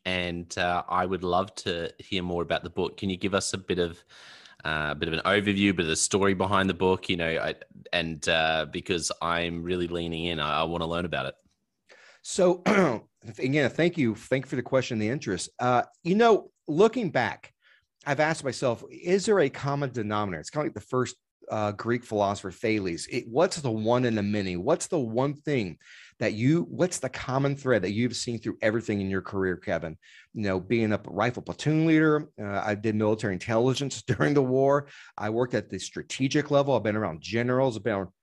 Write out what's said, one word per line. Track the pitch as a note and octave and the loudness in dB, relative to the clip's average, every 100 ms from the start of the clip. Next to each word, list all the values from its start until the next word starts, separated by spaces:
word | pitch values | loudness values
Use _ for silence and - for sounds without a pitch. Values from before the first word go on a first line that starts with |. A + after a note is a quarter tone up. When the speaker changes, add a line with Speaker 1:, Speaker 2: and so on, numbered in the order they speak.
| F#2 | -4
Speaker 1:
and, | F#2 F2 F2 F2 - | -2 -2 -4 -6 -2
uh, | F2 F2 - | 0 0 0
I | F2+ F#2 | 0 0
would | F#2 | -2
love | F2+ F2 G2 - | 0 0 0 -4
to | - E2+ E2 - | -4 -4 -4 -10
hear | - F#2+ | -8 -6
more | F2+ F2 | -2 -2
about | D#2+ E2 | -2 -2
the | E2+ | -4
book. | F2 F2+ - | -4 -4 -2
Can | G2 | -4
you | F#2 | -2
give | G2+ F#2+ | 0 0
us | - | -2
a | G2+ | -4
bit | - F2+ | -2 0
of, | F2 E2 _ - - - - - D#2+ | 0 -4 _ -20 -20 -20 -20 -12 -4
uh, | D#2 D2+ | -2 -2
a | D2 | -2
bit | E2 | -2
of | |
an | D#2+ F2+ | 0 2
overview, | G2+ G2+ G2 G2+ | 2 2 4 4
a | |
bit | F2+ | 2
of | E2 | 0
the | D#2+ | 0
story | - G2+ G2 | 0 2 2
behind | F#2 F#2+ G2 F#2+ | 2 2 2 2
the | |
book? | F2 F#2 F2+ - | 2 2 2 0
You | F2+ | -2
know, | E2 | -2
I, | D#2+ D#2 - - - - | -2 -2 -6 -12 -20 -4
and, | F2 E2 D#2+ - | -2 -2 -4 0
uh, | E2 D#2+ D#2+ D#2 | 2 2 0 -2
because | F2 - F2+ D#2 - | -6 -2 -2 -2 -4
I'm | E2 E2+ E2+ E2+ | -2 -2 -2 -4
really | E2+ F2+ F2 | -4 -2 -2
leaning | E2+ E2+ E2 E2+ | -4 -4 -4 -4
in, | D#2+ | -2
I, | D2+ D2+ | -2 0
I | |
wanna | E2 E2+ E2 | -2 -2 -2
learn | E2+ F2 | -2 -2
about | D2 C2 | -4 -6
it. | - _ _ _ _ _ - - _ | -10 _ _ _ _ _ -20 -20 _
Speaker 2:
So, | - - F3+ F3 F#3+ | -6 2 2 4 2
<clears throat> | G#3 F3 A2 - _ A2 G#2+ | 4 4 2 -6 _ -18 -6
again, | C3 D3 B2+ | 0 2 2
thank | - E3+ F3 | 2 0 2
you, | A#2+ G2+ | 0 0
thank | - C3 C3 | -2 -2 -2
you | |
for | C3+ | -6
the | |
question | A#2 C3 B2 A2+ | 0 0 0 0
and | |
the | G#2+ | -2
interest. | C#3 C#3 F#2+ - - | -2 -2 -4 -4 -4
Uh, | B2 B2 - _ | 2 2 2 _
you | E3+ G3 | 0 6
know, | A#3 G#3 - _ - | 6 6 2 _ -2
looking | D#3 A3 B3+ G3 | 4 4 4 -2
back, | C3+ A2+ C2 - _ _ _ _ _ - | 0 0 -2 -12 _ _ _ _ _ -2
I've | C#3+ | 2
asked | D#3 D#3+ C#3 | 2 0 -4
myself, | A#2+ C3+ A2 - | -2 -2 -2 -6
"Is | - F3 F#3+ F#3 | -8 0 2 4
there | G3+ | 4
a | C#3 | 2
common | - C#3+ C#3+ C#3+ | 0 -4 -2 -2
denominator?" | A#2 G#2 G#2 G#2 E2+ | -4 -2 0 -2 -4
It's | - | -6
kinda | D3+ C#3+ | -6 -4
like | |
the | G#2 | -6
first, | - B2+ A#2+ - _ _ - | -4 -2 -2 -4 _ _ -6
uh, | G#2+ G#2 | -2 -2
Greek | G2+ A2 B2 | -2 -2 -2
philosopher, | B2 G#2 G2+ G2+ G2 | 0 2 2 0 -6
Thales. | E2+ A2 A2 F#2+ E2+ - | -4 0 0 0 -4 -6
It, | C3 A#2 | -6 -2
what's | A#2 F#3 F#3 | 2 2 0
the | C#3 | -2
one | A2 G#2+ B2 B2+ | 0 2 2 4
in | A2 | 2
the | |
many? | G2+ G#2 F#2+ F2+ | 0 0 -2 -2
What's | G2 F3 - | 0 -2 0
the | F3 | -4
one | A#2 A2 C#3 | -2 -2 -2
thing | C#3+ - C#3 G2 D2+ - - - - | -4 -4 -2 -2 -8 -18 -20 -18 -4
that | A2+ | -2
you, | G#2 B2 E3 - | 0 2 2 0
what's | A#2+ F3 - | -2 -2 -2
the | C3 | -8
common | - - C3 C#3 C#3 | -8 -4 0 0 0
thread | C3 A2+ | 2 2
that | F2+ | 2
you've | G#2 B2 A#2 | 0 -2 -2
seen | - A#2 | -6 -6
through | A2+ - | -6 -2
everything | A2+ A2+ A2 G#2 | 0 0 0 -2
in | F#2+ | -2
your | F#2+ | -4
career, | F2+ G2 F#2+ F2+ | -4 -2 -2 -2
Kevin? | - E2+ D#2+ D#2+ _ - - | -4 -4 -4 -12 _ -20 -16
You | - | -6
know, | G2+ F#2+ | -2 -2
being | F#2 A#2+ A2 | 0 0 2
a | G#2 - | 0 -2
rifle | F2 A2+ B2 | -2 0 -2
platoon | E2 E2 D3 D#3 D#3+ | -8 -6 0 2 4
leader, | D#3 D#3 D3+ D3+ - | 4 4 2 -2 -10
uh, | G#2 G2 | -6 -4
I | G#2+ G#2 | -2 -2
did | A2 G#2+ | 0 2
military | G#2+ G#2+ G#2+ | 2 2 0
intelligence | F#2 - A2+ B2+ B2+ C#3 - | -4 0 2 2 0 -4 -6
<laughs> | - | -4
during | B2 D3+ C#3+ | 0 2 4
the | |
war. | C3 C3 C#3 C#3+ C#3+ - - - | 4 4 4 2 0 -14 -18 -8
I | G#2+ | -4
worked | A2 B2+ A#2 | 0 0 -2
at | G#2 | -4
the | F#2+ | -8
strategic | - - - - C3 D3 C#3+ | -10 -10 -8 -2 0 0 4
level. | C#3+ C#3 B2+ | 4 4 2
I've | |
been | G#2+ G#2+ | 2 0
around | G#2 D#2+ | -2 -6
generals, | D#2+ A2+ A#2+ B2+ C3+ A2 | -4 -2 0 2 2 0
I've | |
been | G#2+ G2+ F#2 _ | -2 -4 -4 _